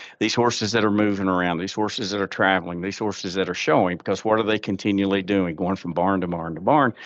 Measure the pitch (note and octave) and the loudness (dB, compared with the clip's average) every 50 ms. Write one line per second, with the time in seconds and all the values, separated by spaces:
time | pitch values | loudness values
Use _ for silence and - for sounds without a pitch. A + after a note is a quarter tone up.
0 | - - - - G#2+ A2+ - A#2+ A#2+ A#2+ A#2 - A2 G2+ A2+ A2+ G#2+ G#2+ G#2 G#2 | -18 -12 -6 -2 -2 0 2 2 2 2 2 0 -2 0 0 2 2 2 4 4
1 | G#2+ G#2 G2 G2 G2 F#2+ F#2 F2+ F2+ F2 E2+ E2 F#2 G2 - G#2+ G#2+ G2+ - C3+ | 2 2 2 0 0 0 2 2 2 0 0 -2 -4 -6 -4 -4 -4 -4 -4 -4
2 | G#2+ F#2 G#2 G2+ G2 - - - G2+ F#2+ F#2+ F2+ E2+ F2 F2 F2 F2+ G2 G2 - | -6 -4 -2 -2 -4 -4 0 2 2 4 4 2 0 -4 -6 -6 -6 -6 -4 -4
3 | A2+ G#2 G2 - - F#2 F2 F#2+ F2+ - - - - D#3 D#3 B2+ G2 F2+ F2+ E2 | -4 -4 -4 -4 -6 -4 -2 -2 -2 -2 -2 -4 0 2 4 4 4 2 0 -4
4 | - G#2+ F#2+ - - A2 A2 A2 G#2+ G#2+ G#2+ G#2 - G2+ F#2+ F#2 - G#2+ G2+ G2 | -4 -4 -4 -2 0 0 2 2 2 2 0 -2 0 -4 -4 -2 0 0 2 2
5 | G2 G2 G2 G2 F#2 F#2+ G2+ G2 F2+ E2+ D#2 F2+ F#2 F2 F#2+ - - F2 D#2 F2 | 2 2 0 0 0 0 0 2 2 0 -2 -2 -2 -2 -2 -4 -4 -4 -2 0
6 | F2 G2 G2 F2+ F2+ F2 F2 E2+ E2 E2 D#2+ D#2+ F#2+ A#2 D3 D3+ C3+ A2+ - - | 2 2 2 0 0 -2 -4 -4 -6 -6 -6 -2 2 4 4 4 4 2 0 -4
7 | - | -12